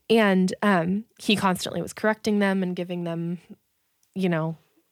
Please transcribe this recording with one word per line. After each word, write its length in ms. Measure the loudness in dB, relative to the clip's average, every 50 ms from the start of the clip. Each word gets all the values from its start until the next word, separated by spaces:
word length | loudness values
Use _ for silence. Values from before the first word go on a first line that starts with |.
| _ 2
And, 440 | 4 4 4 4 4 4 2 2 0 0 2
um, 400 | 2 2 2 2 0 -2 -4 -6 _ _
he 200 | -8 0 0 0
constantly 440 | 2 2 0 0 0 -4 -6 -6 -6
was 100 | -6 -6
correcting 480 | -8 -2 -2 -2 -2 0 0 0 0 2
them 240 | 2 2 0 0 -2
and 100 | -2 -4
giving 300 | -6 -6 -6 -6 -6 -6
them, 340 | -6 -4 -4 -4 -6 -6 -8 _ -20 -20 _ _ _ _ _ _ _ _ _ _ _ -6
you 120 | -2 0 0
know, 280 | 0 0 -2 -4 -6 -10 _ _ _ _ _ _